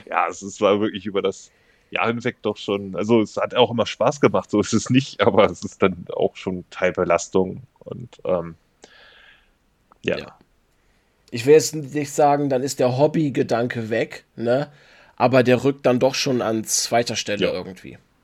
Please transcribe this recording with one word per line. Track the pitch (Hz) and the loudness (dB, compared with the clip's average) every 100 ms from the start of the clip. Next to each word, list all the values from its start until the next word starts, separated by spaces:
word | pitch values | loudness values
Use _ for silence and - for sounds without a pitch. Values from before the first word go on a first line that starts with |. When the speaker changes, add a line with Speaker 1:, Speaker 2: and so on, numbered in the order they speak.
Speaker 1:
<laughs> | - | -6
Ja, | 85 85 | -2 -2
es, | - | -4
es | 98 - | -14 0
war | 104 101 | 2 2
wirklich | 104 98 104 | 0 -4 -6
über | 95 | -2
das | 92 - - _ _ _ _ | -2 -6 -14 _ _ _ _
Jahr | - 104 | -6 -4
hinweg | 120 120 - | -2 -6 -4
doch | 110 104 | -6 -6
schon, | - 101 98 87 | -4 -6 -4 -6
also | 104 117 | 2 2
es | 104 - | 2 -4
hat | 98 117 | -4 2
auch | 127 | 2
immer | 117 101 | 2 -2
Spaß | - 117 156 | 0 -2 2
gemacht, | 123 98 - | 2 2 0
so | 107 | -2
ist | 101 | 0
es | 110 - | -2 2
nicht, | 127 139 - | 2 0 0
aber | 101 98 95 | 2 4 2
es | 85 - | 2 -12
ist | - | 0
dann | 98 90 - | 0 0 -8
auch | - 82 - | -4 -4 -4
schon | - 90 - | -8 -8 -10
Teilbelastung | - 92 90 90 85 - 95 185 - - _ | -2 -2 0 0 0 0 0 -2 -6 -16 _
und, | - - - - | -16 -14 -16 -10
ähm, | - 87 85 82 _ _ - - - - - _ _ _ _ _ _ _ | -4 -4 -4 -16 _ _ -20 -20 -20 -20 -20 _ _ _ _ _ _ _
ja. | - 85 | -4 -4
Speaker 2:
Ja. | 73 - _ _ _ _ _ _ _ _ _ | -8 -20 _ _ _ _ _ _ _ _ _
Ich | 120 120 | -4 6
will | |
jetzt | 156 151 156 | 6 6 -6
nicht | 135 147 139 | -8 -8 -6
sagen, | - 147 143 143 | 2 2 4 0
dann | 131 | -2
ist | 135 - | -2 0
der | 127 127 | 0 2
Hobby-Gedanke | 156 165 151 127 131 117 120 120 110 | 2 2 0 -2 0 0 -2 -4 -4
weg, | 113 156 - _ - | -2 -4 -8 _ -6
ne? | 113 127 151 - _ - _ _ | 0 0 -2 -12 _ -20 _ _
Aber | 127 131 | 2 4
der | 123 123 | 4 4
rückt | 131 139 131 | 2 0 0
dann | 123 | 2
doch | 131 139 | 2 0
schon | 139 123 | -2 0
an | 104 113 | 0 -2
zweiter | 104 - - 120 120 110 | -2 -4 0 0 0 -4
Stelle | - 104 - | -4 -2 -2
Speaker 1:
Ja. | |
Speaker 2:
irgendwie. | 92 90 92 67 - _ _ | -2 -8 -14 -18 -20 _ _